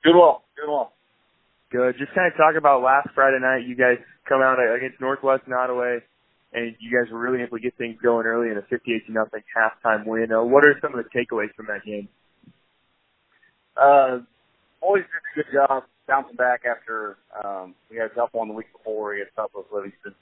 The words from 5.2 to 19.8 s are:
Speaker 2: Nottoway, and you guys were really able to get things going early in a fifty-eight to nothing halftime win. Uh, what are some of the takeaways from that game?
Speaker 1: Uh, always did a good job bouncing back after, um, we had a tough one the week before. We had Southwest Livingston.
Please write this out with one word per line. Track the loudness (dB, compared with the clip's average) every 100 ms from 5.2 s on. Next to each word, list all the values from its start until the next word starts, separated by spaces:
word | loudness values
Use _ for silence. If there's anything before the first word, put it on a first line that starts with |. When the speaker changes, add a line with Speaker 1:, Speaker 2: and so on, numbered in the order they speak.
| 0 -2 -2
Speaker 2:
Nottoway, | -6 -4 -4 -4 -6 _ _ _ _ _
and | -8 -8 -10
you | -4
guys | -2 -2
were | -4
really | -4 -4
able | -4 -8
to |
get | -8 _
things | -12 -4
going | 0 0 0
early | -2 -2
in | -6
a |
fifty-eight | -6 -8 -4 -6 -4
to |
nothing | -4 -4 -6 -8
halftime | -2 -2 0 -2 -2 -2
win. | -4 -2
Uh, | 0
what | 4 6 6
are | 2
some | -4 -8
of |
the | -6
takeaways | -6 -4 -4 -6 -8
from | -12
that | -12
game? | -10 -12 -14 _ _ _ _ _ _ _ _ _ _ _ _ _ _ _ _ 2
Speaker 1:
Uh, | 6 6 4 0 -10 _ _ _ _ _
always | -2 -2
did | -2 -14 -12 -8
a |
good | -4
job | 0 2 0 -6 _ -4
bouncing | -2 -2 -4
back | -2 -2 -4
after, | -8 -8 -10 -10 -14 _ -14
um, | -12 -12 -14 -20 _
we | -8
had | -8
a |
tough | -4 -4
one | -4 -8
the |
week | -10 -14
before. | _ -10 -8 -6
We | -8
had | -10 -10
Southwest | -10 -10 -10
Livingston. | -10